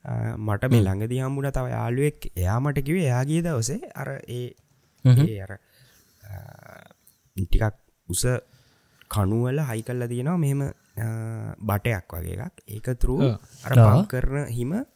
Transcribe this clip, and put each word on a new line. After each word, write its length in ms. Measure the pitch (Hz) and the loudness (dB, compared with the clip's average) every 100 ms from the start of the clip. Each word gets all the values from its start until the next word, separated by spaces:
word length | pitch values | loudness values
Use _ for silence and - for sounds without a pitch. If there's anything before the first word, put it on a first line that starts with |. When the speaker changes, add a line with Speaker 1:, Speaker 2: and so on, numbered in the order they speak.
Speaker 1:
අ, 120 | 139 117 113 | -6 -6 -4
මට 300 | 113 107 104 | -6 -4 -2
මේ 160 | 127 123 | 4 4
Speaker 2:
හ්ම්. 60 | 98 | 4
Speaker 1:
ළඟදී 340 | 95 110 123 | 0 -2 -2
හම්බුණා 300 | 131 139 139 | -2 -2 -2
තව 160 | 135 127 | -4 -4
යාළුවෙක්. 600 | 113 113 123 147 - - | -4 -2 0 0 -2 -10
එයා 260 | - 87 110 | -2 0 0
මට 240 | 143 143 | 0 -2
කිව්වේ 200 | 135 175 | -2 0
එයා 200 | 156 123 | 0 0
ගිය 180 | 135 160 | 0 0
දවසේ 380 | 170 143 113 180 349 | 0 -2 -2 -4 -10
අර 160 | - 135 139 - | -10 -10 -10 -10
ඒ, 200 | 123 123 - _ _ _ _ | -10 -10 -14 _ _ _ _
Speaker 2:
හ්ම්. 160 | 127 123 | 6 6
Speaker 1:
ඒ 140 | 156 104 | 6 0
අර, 120 | 95 98 _ _ _ _ _ _ | -10 -14 _ _ _ _ _ _
අ, 180 | 101 98 - - - 50 50 _ _ _ _ - | -20 -18 -18 -20 -20 -20 -20 _ _ _ _ -8
ටිකක් 400 | 92 - 107 - _ _ _ | 2 4 4 -2 _ _ _
උස 160 | - 123 123 - _ _ _ _ _ _ | -2 0 -2 -6 _ _ _ _ _ _
කණු 280 | 104 95 110 | 0 2 2
වල 200 | 123 139 | 0 -2
හයි 220 | 147 110 | -4 -6
කරලා 260 | 113 123 120 | -6 -6 -4
තියෙනවා 300 | 120 131 180 | -4 -2 0
මෙහෙම, 240 | 147 139 139 - _ | 0 0 -4 -8 _
අ, 120 | - 110 113 110 113 107 - | -8 -6 -6 -8 -8 -10 -8
බටයක් 540 | 104 101 120 107 - | -4 -2 -2 -4 -6
වගේ 260 | 85 85 90 | -10 -8 -8
එකක්. 180 | 180 - - | -10 -14 -16
ඒක 220 | 107 117 | -10 -6
through 260 | 123 - 135 | 0 0 2
Speaker 3:
ඔව්. 140 | 139 104 - - | 0 0 -8 -14
Speaker 1:
අර 120 | - | 4
Speaker 2:
ඔව්. 120 | 120 | 8
Speaker 1:
පම්ප් 240 | 110 113 208 | 10 8 4
කරන 400 | 127 120 139 135 | 0 -2 -2 -4
හිම 240 | 120 120 190 285 | -4 -2 -4 -6